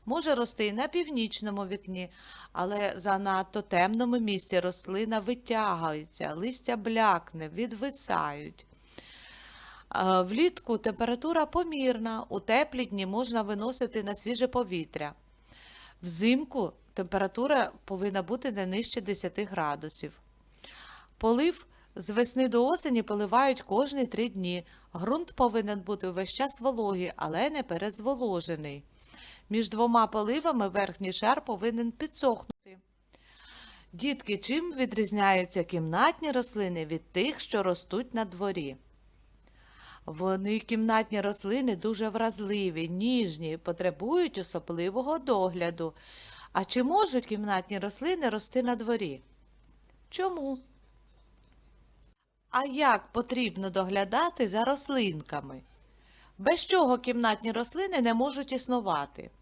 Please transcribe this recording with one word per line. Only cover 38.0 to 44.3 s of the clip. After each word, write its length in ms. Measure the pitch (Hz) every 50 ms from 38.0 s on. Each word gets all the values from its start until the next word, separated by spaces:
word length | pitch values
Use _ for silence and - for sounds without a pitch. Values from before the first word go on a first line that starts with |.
| 254 247 -
на 120 | 226 220
дворі? 520 | 180 180 175 202 196 185 180 147 135 131 - _ _ _ _ _ - _ _ _ _ _ - _ - _ _ - - - - - - - - -
Вони, 540 | 160 156 156 185 190 190 190 196 208 220 220
кімнатні 640 | 214 - 226 220 220 226 220 220 220 - 214 202
рослини, 540 | 196 - - - - - 233 277 262 247 202
дуже 340 | 165 190 220 220 190 220 214
вразливі, 800 | 196 226 226 226 214 190 208 196 208 208 196 180 156 165 165 165
ніжні, 680 | 175 185 214 247 254 240 220 175 151 151 165 156 160
потребують 800 | 165 - 180 165 - 180 180 156 - 196 240 330 359 349 254